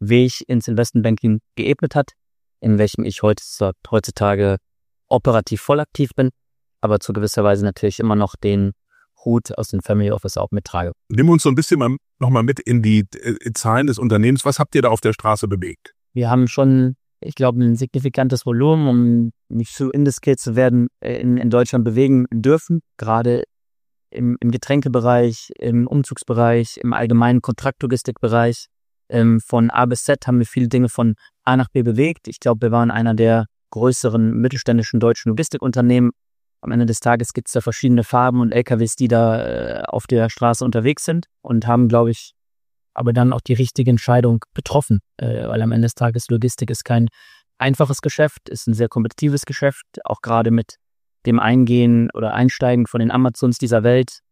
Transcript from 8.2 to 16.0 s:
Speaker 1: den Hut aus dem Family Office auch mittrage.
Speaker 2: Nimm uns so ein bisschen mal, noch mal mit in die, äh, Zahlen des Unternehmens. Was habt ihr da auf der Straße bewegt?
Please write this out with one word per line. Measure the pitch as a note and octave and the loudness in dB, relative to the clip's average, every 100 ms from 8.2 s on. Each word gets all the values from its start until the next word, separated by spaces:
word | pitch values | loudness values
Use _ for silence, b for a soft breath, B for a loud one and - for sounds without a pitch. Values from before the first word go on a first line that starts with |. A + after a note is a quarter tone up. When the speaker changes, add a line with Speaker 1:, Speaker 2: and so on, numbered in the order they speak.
| G2+ - | -2 -4
Speaker 1:
den | G#2 G2+ G2 - _ _ _ _ | -2 0 -2 -4 _ _ _ _
Hut | A#2+ A#2 - - | -2 -2 -2 -10
aus | A2 | -8
dem | F#2+ | -6
Family | - G#2 G#2 | -2 0 0
Office | G#2 F#2+ - | -4 -8 -6
auch | F#2+ | -4
mittrage. | G2+ - F2+ F2 - - | -6 -6 -6 -6 -8 -6
Speaker 2:
Nimm | A2 D#3 | 2 4
uns | E3 | 4
so | D3+ | 2
ein | |
bisschen | C3 - D3 | 0 0 0
mal, | A#2+ C3+ _ - | 0 -4 _ -4
noch | B2+ | 0
mal | B2+ | 2
mit | A#2 - | 0 -2
in | - A#2+ | 0 0
die, | G#2+ G#2+ | 4 2
äh, | G2 - A#2 A2 A#2+ | 0 -6 -8 -6 -8
Zahlen | A2 A#2 A#2 C#3+ | -6 0 0 0
des | A2+ | 0
Unternehmens. | A#2+ G#2+ A2+ C3+ C#3+ | 0 2 2 2 0
Was | C#3 | -2
habt | D3 | -2
ihr | C#3+ | 0
da | B2 | 2
auf | A2 | 2
der | A#2 | -2
Straße | A2 A2 G#2+ G#2 | -2 -2 -2 -2
bewegt? | G2 F2+ - - _ | -4 -6 -12 -20 _